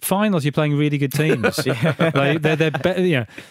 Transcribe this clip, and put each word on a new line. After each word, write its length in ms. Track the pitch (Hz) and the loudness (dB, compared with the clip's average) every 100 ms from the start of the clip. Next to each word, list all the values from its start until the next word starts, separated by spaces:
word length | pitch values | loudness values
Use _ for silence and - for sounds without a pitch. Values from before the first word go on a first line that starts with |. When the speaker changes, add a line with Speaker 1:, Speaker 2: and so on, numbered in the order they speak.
Speaker 1:
finals, 440 | - 190 214 180 | -2 0 0 0
you're 80 | 139 | 0
playing 240 | 160 151 143 | 0 0 2
really 220 | 147 143 | 0 0
good 140 | 139 | -2
teams. 480 | 143 156 - 247 - | 0 0 0 0 -2
Speaker 2:
<laughs> 40 | 131 | -4
Yeah. 280 | 120 160 - 165 | -2 0 0 0
Speaker 1:
Like, 280 | 147 139 160 | 2 0 0
they're, 140 | 156 156 | 0 0
they're 140 | 160 | 0
be-, 320 | 151 170 185 180 | 0 -2 0 0
you 80 | 139 | 0
know, 60 | 110 - - | -2 -10 -18